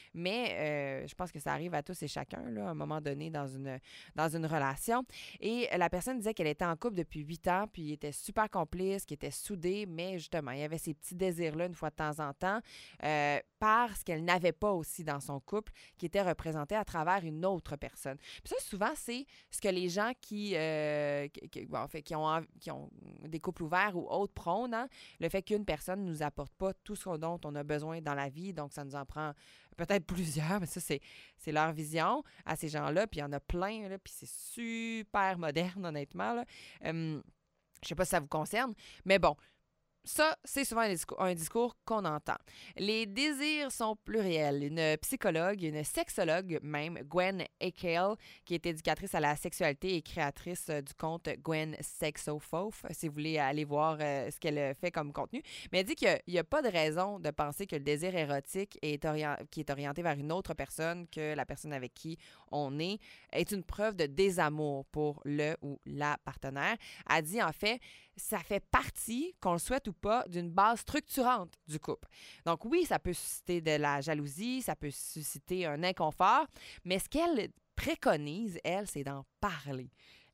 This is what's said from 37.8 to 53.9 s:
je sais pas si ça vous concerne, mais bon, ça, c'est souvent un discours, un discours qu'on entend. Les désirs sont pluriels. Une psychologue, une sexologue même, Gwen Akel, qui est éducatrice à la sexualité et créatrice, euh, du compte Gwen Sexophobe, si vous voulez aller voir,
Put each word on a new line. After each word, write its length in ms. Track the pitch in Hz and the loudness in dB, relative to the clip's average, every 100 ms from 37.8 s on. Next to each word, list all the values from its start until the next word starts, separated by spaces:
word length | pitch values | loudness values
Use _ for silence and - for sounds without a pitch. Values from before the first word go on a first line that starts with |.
je 60 | - | -6
sais 80 | 160 | 0
pas 100 | 180 | 2
si 60 | |
ça 80 | 175 | 2
vous 80 | 143 | 2
concerne, 460 | 156 151 214 254 208 - - 180 | -2 0 0 0 -4 -14 -2 6
mais 120 | 190 | 8
bon, 180 | 165 151 - _ _ _ _ _ | 8 4 -8 _ _ _ _ _
ça, 320 | - - 311 - | -2 4 4 4
c'est 220 | - 277 262 | -2 0 2
souvent 160 | 226 | 4
un 80 | 220 | 4
discours, 320 | 170 - - | 2 -2 0
un 140 | 185 175 | 2 2
discours 420 | 160 233 240 - - | 0 2 2 0 -2
qu'on 200 | 220 175 | 0 0
entend. 320 | 151 - - - - - - | -2 -2 -4 -6 -18 -12 -4
Les 300 | 202 220 214 | 0 2 0
désirs 640 | 202 302 269 294 302 269 | 2 2 2 0 0 0
sont 240 | - 220 214 | -2 -2 -2
pluriels. 680 | - 220 190 160 147 143 | 0 2 4 4 4 2
Une 340 | 143 165 156 156 | 0 2 4 2
psychologue, 640 | - 262 202 160 180 208 | 0 0 2 2 2 0
une 220 | 160 151 | -2 -2
sexologue 720 | 147 330 339 - 170 170 190 156 | -2 -2 -2 0 2 2 0 -4
même, 340 | 147 147 156 165 | -2 -4 -4 -6
Gwen 400 | 143 170 185 185 - - | 0 2 2 2 -4 -4
Akel, 540 | 185 - 175 170 196 220 - - | -4 -2 0 2 2 0 -8 -14
qui 120 | - 170 | -4 -2
est 100 | 175 | 0
éducatrice 480 | 160 165 156 190 | 0 0 0 0
à 60 | 175 | 2
la 160 | 147 151 | 4 2
sexualité 600 | 175 - 160 143 185 175 | -2 2 2 2 0 0
et 60 | |
créatrice, 680 | - 170 143 - 175 180 - | -2 -2 0 -2 -8 -6 -2
euh, 120 | 147 | -2
du 100 | 139 - | -4 -4
compte 340 | 160 170 156 - | -4 -2 -4 -4
Gwen 320 | 160 156 156 - | 0 0 0 -4
Sexophobe, 920 | - - 156 - - 151 - 160 214 - - | -8 -2 -2 -2 -4 -4 -2 -4 -4 -6 -10
si 200 | - 160 | -4 -4
vous 40 | |
voulez 240 | 147 156 156 | -2 0 2
aller 260 | 135 151 | 2 2
voir, 360 | 147 143 160 | 0 2 2